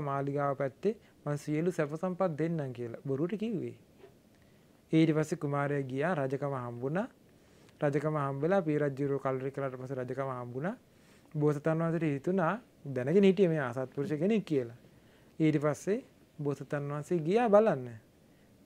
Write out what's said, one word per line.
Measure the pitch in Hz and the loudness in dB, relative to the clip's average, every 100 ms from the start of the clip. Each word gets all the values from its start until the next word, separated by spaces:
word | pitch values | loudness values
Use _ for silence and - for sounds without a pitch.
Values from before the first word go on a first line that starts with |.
මාලිගාව | 147 139 143 139 143 135 | 0 -2 -2 0 0 0
පැත්තේ | 139 - 196 226 - - | -4 -2 -4 -4 -8 -10
මං | - 147 | -4 -4
සියලු | - 151 175 | -2 -2 0
සැප | 175 147 | 0 -2
සම්පත් | 156 185 180 190 143 | -2 -4 0 -2 0
දෙන්නම්" | 165 170 135 | -2 -2 -4
කියලා | 120 120 117 143 | -6 -8 -8 -4
බොරුවට | 135 175 202 | -2 -2 -2
කිව්වේ. | 220 196 120 117 - - - - _ _ - - - - _ | -4 -4 -6 -10 -18 -20 -20 -20 _ _ -20 -20 -20 -20 _
ඊට | 160 160 | 4 4
පස්සේ | 151 151 175 | 2 0 -2
කුමාරයා | 147 143 143 143 | -2 -2 0 -2
ගියා, | 135 131 156 175 | -4 -2 -2 0
රජකම | 135 135 143 135 | -2 -2 -4 -4
හම්බුණා. | 120 120 131 165 247 - - - - - - - | -8 -6 -4 -4 -4 -10 -20 -20 -20 -20 -20 -4
රජකම | 147 147 151 156 | 0 0 0 -2
හම්බෙලා | 139 139 156 196 | -2 -2 2 2
පිය | 156 147 | 2 0
රජුරෝ | 147 135 143 139 | 0 0 -2 0
කලරි | 135 131 135 | -2 -2 -4
කළාට | 135 139 127 | -4 -6 -6
පස්සේ | 127 135 | -8 -6
රජකම | 123 131 135 | -6 -4 -6
හම්බුණා. | 127 123 123 160 254 - - - - - | -6 -8 -6 -6 -8 -14 -20 -20 -20 -10
බෝසතාණන් | 156 147 147 160 160 | 0 0 2 0 0
වහන්සේට | 165 165 160 | 0 0 0
හිතුණා | 139 175 190 160 208 - - 143 | 0 0 0 0 -2 -6 -16 -8
දැනගෙන | 127 123 185 | -4 4 6
හිටියේ | 196 190 185 | 8 8 4
මෙයා | 160 131 | 4 -2
අසත්පුරුෂ | 120 127 - 139 | -4 -4 -4 -2
කෙනෙක් | 151 180 220 - | 0 2 2 2
කියලා. | 143 120 120 - - - - - - | 0 -2 -6 -20 -20 -20 -20 -14 0
ඊට | 156 151 | 2 4
පස්සේ | 147 139 - 220 - - - - | 2 -2 -2 -4 -4 -20 -20 -6
බෝසතාණන් | 143 139 135 147 143 | -4 -4 -4 -6 -4
වහන්සේ | 147 143 180 | -6 -4 -2
ගියා | 151 214 240 | 0 2 6
බලන්න. | 202 220 147 123 113 - _ - _ - - | 8 8 2 -4 -12 -18 _ -20 _ -20 -12